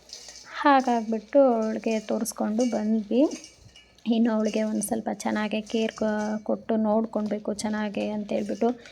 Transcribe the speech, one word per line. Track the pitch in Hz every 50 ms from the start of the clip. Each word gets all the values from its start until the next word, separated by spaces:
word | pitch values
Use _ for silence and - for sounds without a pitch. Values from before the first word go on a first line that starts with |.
| - - - - - - - - - - - -
ಹಾಗಾಗ್ಬಿಟ್ಟು | - 294 277 269 254 254 240 233 220 214 220 220 208 - - 285
ಅವಳಿಗೆ | 277 262 233 226 220 220 220 226 - 233 226 214
ತೋರಿಸ್ಕೊಂಡು | 214 - 226 220 214 208 - - 226 214 214 220 254 247
ಬಂದ್ವಿ. | 220 214 214 214 220 226 208 202 220 240 294 339 - - - - - - - - - - - _ _ _ - 220 233
ಇನ್ನು | 226 233 240 220
ಅವಳಿಗೆ | 220 214 220 208 220 220
ಒಂದ್ | 214 214 214 208
ಸ್ವಲ್ಪ | - 233 226 214 220 214
ಚೆನ್ನಾಗೆ | 208 - 226 220 214 214 208 208 220
ಕೇರ್ | 214 214 - 226 220 220 -
ಕ-, | - 220 220 214 214 208 214 214 214 220
ಕೊಟ್ಟು | - 220 202 - - 226
ನೋಡ್ಕೊಳ್ಬೇಕು | 220 220 214 208 220 226 226 - 220 214 214 214 214 208 - 214
ಚೆನ್ನಾಗೆ | 208 - 214 214 214 214 208 202 214 214 208
ಅಂತೇಳ್ಬಿಟ್ಟು. | 214 214 208 202 226 220 214 202 214 208 233 233 247 - - -